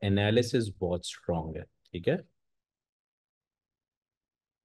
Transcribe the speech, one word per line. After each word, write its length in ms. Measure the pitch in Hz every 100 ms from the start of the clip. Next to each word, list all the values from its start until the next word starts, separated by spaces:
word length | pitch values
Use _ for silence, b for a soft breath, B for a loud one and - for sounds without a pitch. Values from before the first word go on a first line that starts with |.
एनालिसिस 680 | 101 98 104 113 123 127 110
बहुत 380 | - 90 85 -
स्ट्रॉन्ग 500 | - - 82 80 76
है, 60 |
ठीक 460 | 71 _ _ 87 87
है? 100 | 170 - _ _ _ _ _ _ _ _ _ _ _ _ _ _ _ _ _ _ _ _ _ _ _